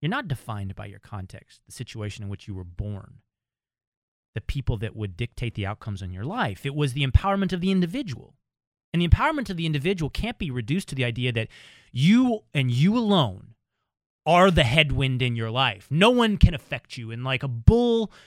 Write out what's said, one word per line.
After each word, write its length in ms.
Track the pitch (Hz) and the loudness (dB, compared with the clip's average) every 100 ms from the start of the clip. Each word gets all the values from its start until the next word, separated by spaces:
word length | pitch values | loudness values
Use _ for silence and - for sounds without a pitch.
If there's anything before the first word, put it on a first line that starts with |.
You're 80 | 147 | -4
not 180 | 269 202 | -4 -4
defined 480 | 123 - 104 95 95 | -8 -8 -8 -8 -10
by 100 | 101 | -14
your 140 | 101 | -16
context, 640 | - 101 92 - _ _ _ | -14 -14 -14 -18 _ _ _
the 60 | |
situation 520 | - 120 110 104 104 | -16 -12 -10 -10 -10
in 60 | 101 | -10
which 180 | 98 - | -10 -10
you 60 | |
were 100 | 95 | -12
born, 520 | 90 85 104 98 - - _ _ _ _ _ _ _ _ _ _ _ 110 | -12 -10 -8 -10 -14 -20 _ _ _ _ _ _ _ _ _ _ _ -12
the 60 | |
people 360 | - 143 - 110 | -8 -6 -2 -2
that 180 | 110 107 | -4 -8
would 220 | 101 85 | -8 -6
dictate 380 | 120 - 120 - | -10 -8 -8 -6
the 100 | 98 | -8
outcomes 360 | 107 113 92 | -8 -10 -10
in 120 | 92 | -10
your 100 | 90 | -10
life. 420 | 127 240 156 98 139 | -8 -4 -4 -6 -8
It 80 | 147 | -2
was 180 | 143 | -2
the 120 | 135 135 | 0 0
empowerment 460 | - 196 196 190 | 2 2 0 0
of 80 | 180 | -2
the 120 | 190 | 0
individual. 640 | 190 170 247 214 117 - _ _ _ _ _ _ | 0 0 -4 -8 -10 -14 _ _ _ _ _ _
And 80 | 165 | 0
the 60 | 170 | 4
empowerment 420 | - 277 302 214 | 4 4 -2 -4
of 80 | 170 | -4
the 80 | 165 | -2
individual 440 | 147 165 190 143 | 0 0 -2 -4
can't 280 | - 208 208 | -4 -6 -4
be 120 | 165 | -6
reduced 380 | 123 110 185 - | -6 -2 -4 -4
to 60 | 131 | -4
the 80 | |
idea 300 | 120 113 123 | -4 -2 -2
that 160 | 113 110 - - - _ | -2 -6 -10 -20 -20 _
you 540 | 127 160 240 254 214 _ | 2 6 6 4 0 _
and 180 | 147 127 | -2 0
you 260 | 120 180 240 | 2 2 2
alone 580 | 214 190 113 95 107 _ _ _ _ _ _ _ 156 | 2 2 2 -2 -18 _ _ _ _ _ _ _ 2
are 240 | 185 190 | 6 6
the 140 | 165 | 6
headwind 580 | 120 156 147 131 135 127 | 4 4 4 2 0 0
in 140 | 127 117 | -2 -2
your 160 | 113 | -4
life. 360 | 120 127 98 - | 0 -2 -2 -4
No 200 | 151 220 | 4 4
one 280 | 247 226 202 | 4 2 4
can 160 | - | 4
affect 440 | 151 - 135 - - | 4 -8 -10 -10 -14
you. 140 | 110 | -12
And 120 | 117 131 | -8 -4
like 180 | 131 | -4
a 60 | 139 | -4
bull 640 | 117 - 233 240 226 208 - | 0 4 6 4 0 -2 -8